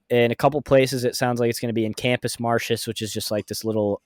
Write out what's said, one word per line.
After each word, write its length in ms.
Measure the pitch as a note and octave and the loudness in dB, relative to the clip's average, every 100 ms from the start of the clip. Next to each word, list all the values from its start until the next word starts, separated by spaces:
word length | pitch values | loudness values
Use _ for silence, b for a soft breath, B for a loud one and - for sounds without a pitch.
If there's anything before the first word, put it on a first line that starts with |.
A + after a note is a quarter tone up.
| _ | _
In 220 | B2 A#2 | 4 4
a 60 | A#2+ | 4
couple 260 | C#3+ D3 | 2 0
places, 420 | - C3+ C3 C3 | 4 4 4 0
it 100 | A#2+ - | -2 0
sounds 220 | B2 A#2+ | 0 2
like 120 | A#2+ | 0
it's 100 | A#2 | 0
gonna 140 | A#2+ | -2
be 100 | A2+ | -2
in 80 | A2 | -2
Campus 480 | G#2+ B2+ B2 A#2+ - | -2 0 0 -2 -4
Martius, 460 | A#2 A#2 - A2+ - | 0 0 0 -4 -4
which 160 | A2 | -6
is 100 | A2 | -6
just, 180 | A2 - | -6 -4
like, 160 | G#2+ - | -4 -4
this 160 | G#2 | -6
little 380 | A2 A2 G#2 G2 | -4 -2 -2 -2